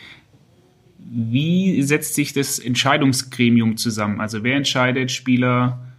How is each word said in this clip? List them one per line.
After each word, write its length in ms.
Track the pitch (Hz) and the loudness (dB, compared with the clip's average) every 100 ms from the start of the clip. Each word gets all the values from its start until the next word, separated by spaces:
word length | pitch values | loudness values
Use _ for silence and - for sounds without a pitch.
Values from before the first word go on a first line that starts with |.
| - - _ _ _ _ _ _ _ _ | -20 -20 _ _ _ _ _ _ _ _
Wie 840 | - 120 113 127 160 180 190 143 | -10 -6 -2 -2 0 2 2 0
setzt 340 | 139 151 151 - | 0 0 0 -4
sich 160 | 143 | -2
das 280 | 143 135 - | -2 -4 -4
Entscheidungsgremium 1160 | 120 123 139 151 139 127 - - 120 117 113 107 | -4 0 2 4 2 0 -4 0 4 4 4 0
zusammen? 460 | 120 104 104 101 | -4 -2 -4 -4
Also 200 | 107 110 | -6 -4
wer 120 | 120 139 | -2 -2
entscheidet, 560 | 139 131 127 131 127 | 0 0 0 0 -2
Spieler 720 | - 127 123 127 123 123 123 - | -4 0 2 2 2 0 -2 -10